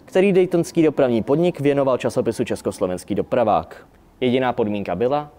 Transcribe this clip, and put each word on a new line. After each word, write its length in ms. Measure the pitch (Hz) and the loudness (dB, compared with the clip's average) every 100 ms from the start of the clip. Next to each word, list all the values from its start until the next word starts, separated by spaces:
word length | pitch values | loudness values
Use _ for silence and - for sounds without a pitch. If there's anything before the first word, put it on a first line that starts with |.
| - | -4
který 280 | 190 202 | 2 4
daytonský 500 | 185 180 175 160 170 | 4 2 0 0 2
dopravní 400 | 156 147 127 117 | 2 2 2 0
podnik 360 | 104 147 175 170 | 0 0 0 0
věnoval 380 | 143 139 135 120 | 0 2 0 0
časopisu 460 | 120 127 117 107 | 0 -2 -2 -2
Československý 720 | 113 104 107 - 92 90 - 98 | -4 -4 -6 -4 -4 -4 -4 -4
dopravák. 680 | 90 123 107 87 78 - - _ _ _ | -2 0 2 2 -2 -12 -20 _ _ _
Jediná 320 | 127 127 127 | 0 0 0
podmínka 420 | 120 107 104 92 87 | -2 -2 -4 -6 -4
byla 340 | 123 147 147 | -2 -2 -6